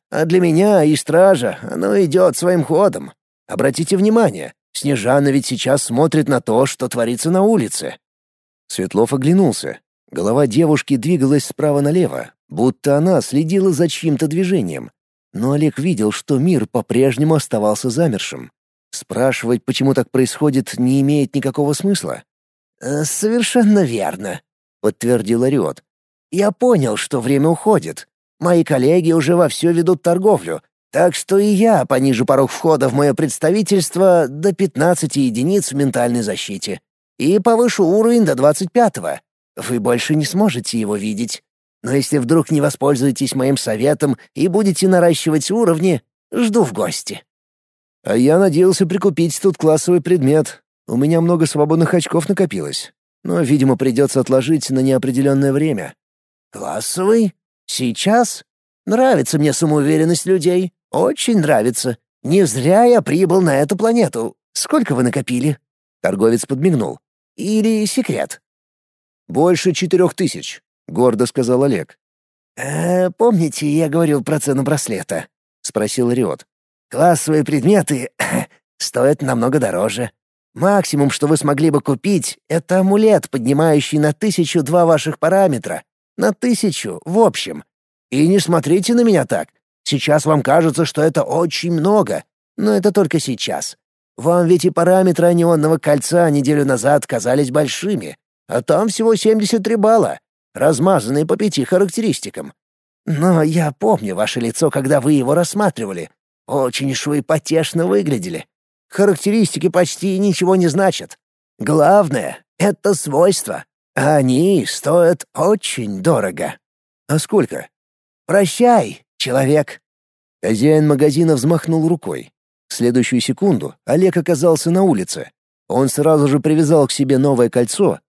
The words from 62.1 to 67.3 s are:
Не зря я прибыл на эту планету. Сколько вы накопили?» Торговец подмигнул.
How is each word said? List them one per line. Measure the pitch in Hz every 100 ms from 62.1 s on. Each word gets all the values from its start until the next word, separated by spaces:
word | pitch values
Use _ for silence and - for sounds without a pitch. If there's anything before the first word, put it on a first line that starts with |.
| _
Не | 135 185
зря | 165 110 135 196
я | 240 240
прибыл | - 175 185 190
на | 170 139
эту | 147 190
планету. | 226 233 165 117 113 - _
Сколько | - - 302 208
вы | 127
накопили?» | 123 139 131 123 143 139 _ _ _ _
Торговец | 90 98 113 117 -
подмигнул. | 131 180 147 85 62 _ _ _